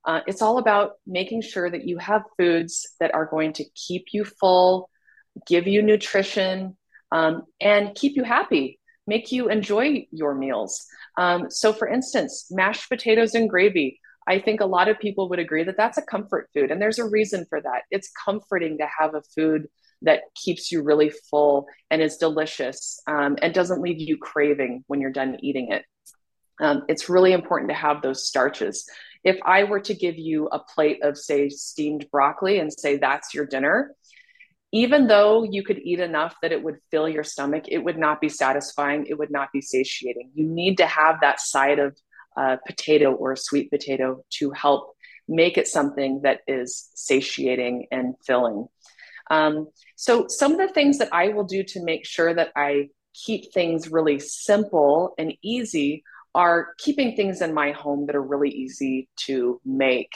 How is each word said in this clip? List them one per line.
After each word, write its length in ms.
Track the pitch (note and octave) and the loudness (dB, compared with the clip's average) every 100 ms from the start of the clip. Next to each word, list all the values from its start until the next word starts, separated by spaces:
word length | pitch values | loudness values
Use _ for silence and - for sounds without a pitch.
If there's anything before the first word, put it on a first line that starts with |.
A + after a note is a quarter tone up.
| - | -2
Uh, 160 | D#3+ - | -2 -4
it's 160 | F#3+ | 0
all 160 | A3 B3 | 2 2
about 360 | A3 G#3 - - - | 4 4 2 -4 -6
making 360 | F#3 F#3+ A3+ | -4 -4 -6
sure 280 | A3 F#3 F3 | -6 -4 -4
that 180 | E3+ E3+ | -4 -6
you 120 | E3+ | -6
have 240 | F#3+ G#3+ G#3 - | 0 0 0 0
foods 580 | F3 E3 E3+ - - _ | 2 2 0 -8 -10 _
that 140 | E3 | 0
are 140 | D#3 D#3 | 0 -2
going 260 | D#3 D#3 | -2 -2
to 120 | D#3 C#3+ - | -4 -12 -12
keep 300 | - F3+ - | -8 -8 -4
you 140 | G#3 G3+ | -6 -6
full, 640 | _ F#3+ F3+ F3+ F#3 - _ _ _ _ - - | _ 4 6 6 4 -2 _ _ _ _ -20 2
give 220 | F3 F3+ | 2 4
you 160 | G3+ | 4
nutrition, 920 | G#3+ G#3+ - G3 G3 - F#3+ F#3 F#3+ F#3+ _ _ _ | 4 4 2 -2 0 -2 -2 -2 -8 -12 _ _ _
um, 320 | E3 D#3+ D#3+ - _ | 0 2 0 -10 _
and 320 | G3+ G#3 G3+ | 4 4 2
keep 220 | - C#4+ C#4+ | -2 -2 0
you 80 | |
happy, 560 | A#3 B3 G4 D#3 C3 - _ _ - | 0 0 2 0 0 -8 _ _ -4
make 260 | A3 A3 | -4 -2
you 180 | B3+ A#3 | -2 0
enjoy 580 | G#3+ G3+ G#3 C#4 C4 - | 0 0 0 2 0 -4
your 240 | D#3 D3 | -4 -4
meals. 500 | C#3 C3+ A2+ G2+ - - - - - | -2 -4 -4 -4 -8 -14 -20 -10 0
Um, 340 | F3+ F3+ E3+ | 2 0 -2
so 220 | - G#3+ | 0 2
for 140 | G#3+ - | 2 -2
instance, 600 | B3 C4 B3 D#3+ - - | -2 0 -2 -2 -8 -6
mashed 400 | F#3+ F#3+ A3 - | 0 0 0 -6
potatoes 460 | B3 A#3 A3 A3+ A#3 | -4 2 2 4 2
and 120 | A3 | 2
gravy, 520 | F3+ G3+ F#3 C3+ - _ _ - | 4 4 4 -2 -6 _ _ -2
I 140 | F#3+ | 0
think 220 | A3 G#3+ | 0 0
a 40 | G3 | 0
lot 220 | A#3 A3 | 2 2
of 120 | G#3+ | 2
people 300 | G#3+ G3 F#3 | -2 -4 -4
would 100 | F3+ | -4
agree 240 | D#3 D#3 E3+ | -2 -2 -2
that 120 | F#3+ | 0
that's 200 | A3+ C4+ | 0 -2
a 60 | |
comfort 460 | - G3+ G#3+ F3 - D3 | -6 -8 -4 -6 -2 -2
food. 160 | C3+ | 0
And 100 | D#3+ | 0
there's 180 | G#3+ A3 | -2 -2
a 100 | A3+ | -2
reason 360 | G#3+ G#3 F#3+ E3 | 0 0 -4 -4
for 120 | D#3 | -6
that. 200 | C3+ B2 - | -4 -8 -6
It's 180 | G3 - - - | -8 -8 -8 -6
comforting 520 | G#3 _ F#3+ E3 D3+ | -6 _ -4 -4 -4
to 100 | D3 - | -6 -2
have 140 | D#3 | -2
a 80 | D3+ _ - | -2 _ -2
food 320 | D#3 D#3 D#3 _ _ _ | 0 0 -4 _ _ _
that 180 | D#3+ D3+ - | 2 2 0
keeps 380 | - - E3 - | -10 -6 -6 -4
you 100 | E3+ | -2
really 300 | D3 D3+ D3+ - _ | 2 4 4 0 _
full 360 | D3 D3 C#3 C#3 - _ | 2 4 2 -2 -20 _
and 100 | D#3+ | 0
is 140 | D#3 - | 0 0
delicious, 840 | E3 D#3 D#3 - C3 C3+ - - - | -2 0 -4 -6 -8 -8 -14 -12 -6
um, 320 | D3+ C#3+ C#3+ | -2 0 0
and 120 | E3 | 0
doesn't 280 | F3 F3 F3+ | 0 0 -2
leave 180 | F3 D#3+ | -2 -4
you 160 | D#3 D3+ | -4 -6
craving 680 | - D3+ D3 C#3 B2+ B2 - | -4 0 2 2 -2 -6 -6
when 140 | C#3+ | -4
you're 100 | C3+ | -4
done 240 | C3+ C3 B2+ | -4 -4 -4
eating 320 | C#3+ C3 A#2 | -4 -4 -4
it. 100 | G2+ - _ - _ _ _ _ - | -6 -6 _ -20 _ _ _ _ -2
Um, 220 | D3+ C#3 - | 0 0 0
it's 220 | - - | -4 2
really 240 | F3+ F#3 | 6 6
important 360 | F#3 - D#3+ - | 4 2 -2 -2
to 60 | D3 | -2
have 260 | D3+ D3 | -2 0
those 240 | C#3+ C3 - | -2 -4 -2
starches. 640 | C3+ C3 - F2 - - - - _ F#3 | 0 0 0 -6 -6 -14 -20 -20 _ 0
If 120 | F#3 | 2
I 220 | - F#3+ G3+ | 4 4 4
were 160 | G3+ | -2
to 120 | G3+ | -4
give 240 | G3+ F3+ D#3+ | -4 -4 -4
you 300 | D#3+ D#3 D3+ | -4 -2 -2
a 60 | D3+ | -6
plate 440 | - - D3+ - | -6 0 2 2
of, 140 | D3 C#3+ | -2 -4
say, 320 | - C#3+ C#3+ | -2 0 0
steamed 600 | C#3+ - - D3+ D3+ C#3+ | -4 -14 -6 -4 -4 -4
broccoli 480 | C#3+ C#3+ D3+ F#3+ G3+ | 2 2 2 0 0
and 120 | D#3 | -2
say, 240 | D3+ D3 C#3+ | -4 -2 0
"That's 380 | C#3 C#3+ - | 0 -2 -6
your 120 | D3 C#3 | -8 -6
dinner," 480 | C3+ C#3+ G#3 C#4+ - _ _ _ _ - _ _ | -2 0 0 -2 -10 _ _ _ _ -20 _ _
even 360 | A3 A#3+ D4 B3 | 0 4 6 8
though 360 | G#3 G#3 A3 | 8 8 6
you 200 | A3 G3 | 2 -6
could 160 | G3 G3 | -4 -4
eat 200 | F3 F3 | -2 -4
enough 360 | F3 D#3 E3 - | -2 -2 -4 -4
that 100 | E3 | -2
it 120 | E3 | -2
would 140 | D#3 D3 _ | -4 -10 _
fill 180 | D#3 D#3 | -2 0
your 140 | D#3 | -4
stomach, 420 | D3+ - C#3+ D3+ - | -6 -6 -4 -4 -4
it 120 | E3 | -4
would 180 | E3 D#3+ | -4 0
not 240 | D3+ D3+ | 0 0
be 80 | D3+ | -4
satisfying, 760 | - C3+ C#3 C#3+ - C#3+ D3 C#3+ | 0 0 0 -4 -4 -2 -2 -4
it 100 | D3+ | -6
would 140 | D3 | -4
not 180 | C#3+ C#3 | -4 -4
be 100 | C#3 | -6
satiating. 680 | C3+ C3 C3 - B2+ A#2+ B2+ | -2 -2 -2 -4 -8 -8 -10
You 120 | D3 D#3 | -4 -2
need 320 | E3 F3+ F#3+ | 0 0 2
to 80 | E3 | 2
have 360 | D#3 D#3+ D#3 | 4 2 4
that 180 | C#3+ - | 2 2
side 400 | - C#3 C#3 D3 | -2 0 2 2
of, 180 | C#3 C#3+ _ - - - | 0 -4 _ -20 -12 -2
uh, 200 | C3+ B2+ - | -2 -2 -6
potato 440 | - - D3+ C#3 | -10 2 4 6
or 200 | - C3 | 2 -2
a 60 | C3 | -4
sweet 340 | - C#3+ - | -2 -2 0
potato 520 | C#3+ C#3 C3+ C3 C3 - - | -4 -2 -2 -2 -4 -10 -4
to 140 | C#3+ | -4
help 440 | C#3+ D3 C#3 - _ - - - | 0 2 2 0 _ -20 -20 -4
make 300 | E3 E3+ E3+ | 2 4 2
it 100 | - | 0
something 540 | D#3 C#3+ C#3+ C3+ C3+ | 0 0 -2 -4 0
that 180 | C#3+ C3+ - | 0 0 -2
is 420 | C3 B2 - - | -4 -4 -10 -14
satiating 920 | - - C3+ C3+ - C3+ B2+ B2 B2 - | -14 0 0 0 -4 -2 0 -2 -4 -6
and 240 | C3 B2+ C3 - | -6 -6 -8 0
filling. 420 | B2 A#2+ G#2 - _ - _ - - - | 0 2 -2 -10 _ -20 _ -20 -20 0
Um, 360 | D#3 D#3 D3+ D#3 _ _ - | 2 2 0 -8 _ _ -6
so 320 | - A#3+ - | 2 2 2
some 260 | - C#4 | 0 2
of 60 | E4 | 2
the 140 | F#4+ | 2
things 240 | E4 C#4+ C#4 | 2 4 4
that 100 | A3 | 2
I 180 | E3+ F#3+ | 2 2
will 140 | G#3 | 0
do 200 | F#3+ F#3+ | -2 -4
to 200 | F#3+ F#3+ | -6 -6
make 220 | E3+ D#3+ - | -4 -6 -6
sure 280 | - E3 | 0 0
that 180 | E3+ D#3 C#3+ | 2 0 0
I 340 | C#3+ C#3+ C#3+ _ _ | 0 0 -2 _ _
keep 400 | - - G3+ - | -14 -6 -6 -2
things 380 | F#3 E3+ E3 D#3 | -2 0 -2 0
really 280 | D#3+ D#3 C#3 | 0 2 0
simple 920 | - - - G#3 G#3 F3 C#3+ D#3 F3+ - | -4 -8 2 2 2 4 4 4 0 -4
and 160 | D#3+ - | -8 -8
easy 600 | G3+ A#3+ A3+ D#3+ C#3+ D3+ _ - _ | -6 -6 -4 -2 -2 -4 _ -20 _
are 360 | - F3 E3+ - - | 4 4 4 0 -6
keeping 380 | - C#4+ B3 A3 | -2 0 0 0
things 260 | G3 F3+ | -2 -2
in 120 | E3+ | -2
my 180 | D#3 D3 | 0 -2
home 340 | D3 D3 C#3+ C#3+ | -2 -6 -4 -2
that 100 | C#3+ | -4
are 60 | |
really 280 | C3+ C#3+ C#3+ | -2 -2 -2
easy 600 | - C3 - C3+ C3 C3 - - | -2 -12 -6 -4 -4 -6 -12 -6
to 340 | C3 A#2+ B2 C3+ | -2 -2 -4 -6
make 480 | C3+ C3+ B2+ - | 0 2 0 -2